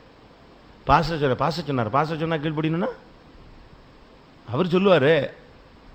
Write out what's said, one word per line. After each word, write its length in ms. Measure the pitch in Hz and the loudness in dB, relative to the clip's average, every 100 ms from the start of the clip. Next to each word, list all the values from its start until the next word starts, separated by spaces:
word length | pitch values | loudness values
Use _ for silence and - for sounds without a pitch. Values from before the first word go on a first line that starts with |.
| - - - - - - - - - | -20 -20 -20 -20 -20 -20 -20 -10 2
பாஸ்டர் 360 | 147 156 165 | 2 2 -2
சொல்ற, 140 | 143 120 | -2 0
பாஸ்டர் 300 | 143 160 147 | -2 -4 -4
சொன்னார், 240 | 135 107 | -4 -2
பாஸ்டர் 300 | 131 156 160 | -2 -2 -4
சொன்னா 160 | 160 160 | -4 -4
கீழ்ப்படியணும்னா 520 | 156 151 156 165 480 440 - - - - - - - - - - - - - - - | -4 -4 -2 -2 -4 -8 -18 -20 -20 -20 -20 -20 -20 -20 -20 -20 -20 -20 -20 -20 -8
அவர் 160 | 123 175 | -4 0
சொல்லுவாரு, 600 | 185 196 165 135 160 127 - - - - - - | 2 4 4 4 2 0 -10 -20 -20 -20 -20 -20